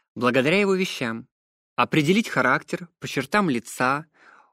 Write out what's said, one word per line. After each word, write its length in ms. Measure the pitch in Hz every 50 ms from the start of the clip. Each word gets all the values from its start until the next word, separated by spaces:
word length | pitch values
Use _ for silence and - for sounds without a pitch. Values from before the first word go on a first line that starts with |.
| _ _ -
благодаря 460 | 113 120 123 117 135 123 147 175 202
его 140 | 208 196 190
вещам. 540 | 185 190 - - - 131 117 113 113 127 - _ _ _ _ _ _ _ _ _
Определить 540 | - 123 - - 160 147 151 190 226 220 -
характер 600 | - 139 120 123 135 156 - - - - 180 - _ _
по 80 | - 135
чертам 420 | - 143 127 - - 214 202 165
лица 560 | 123 117 - - - - 131 127 139 147 160 _ _ _ _ - - - _ _